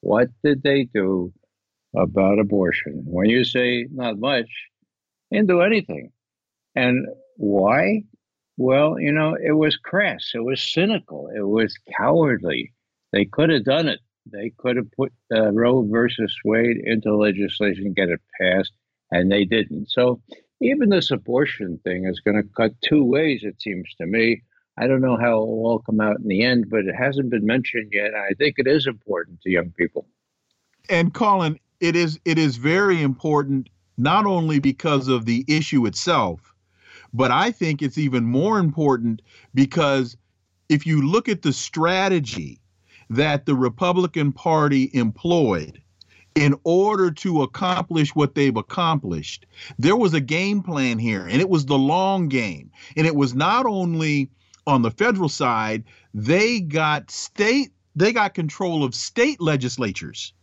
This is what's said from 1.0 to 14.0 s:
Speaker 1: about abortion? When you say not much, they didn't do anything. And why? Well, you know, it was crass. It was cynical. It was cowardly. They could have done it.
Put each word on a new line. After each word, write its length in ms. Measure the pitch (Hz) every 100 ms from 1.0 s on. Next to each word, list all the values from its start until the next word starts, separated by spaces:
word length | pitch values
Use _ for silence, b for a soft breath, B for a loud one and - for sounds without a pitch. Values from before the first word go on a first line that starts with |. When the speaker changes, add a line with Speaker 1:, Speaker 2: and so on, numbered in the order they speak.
| 95 95 90 - _ _ _ _ _
Speaker 1:
about 440 | 113 87 98 95 101
abortion? 640 | 104 104 92 82 - 71
When 240 | 69 87 101
you 160 | 120
say 420 | 117 127 123 120 123
not 260 | 139 123 104
much, 300 | 123 135 117 - - _ _ _ _ _ _
they 60 | 208
didn't 120 | 208
do 120 | 180
anything. 500 | 185 220 - 76 62 _ _ _ _ _ _
And 320 | - 127 123 131 - _ -
why? 680 | 104 101 95 131 180 214 208 _ _ _ _ -
Well, 420 | 127 135 151 65
you 140 | 143
know, 220 | 151 156
it 180 | 165 160
was 240 | 156 156 151
crass. 560 | - 180 202 113 -
It 100 | 117
was 180 | 117 131
cynical. 680 | - - 196 220 - 76 71
It 120 | 107 101
was 320 | 107 107 - - -
cowardly. 760 | 110 165 151 117 87 65 58 _ _ _ _
They 140 | 101 101
could 240 | - 160
have 140 | 151
done 240 | 107 143 160
it. 120 | 95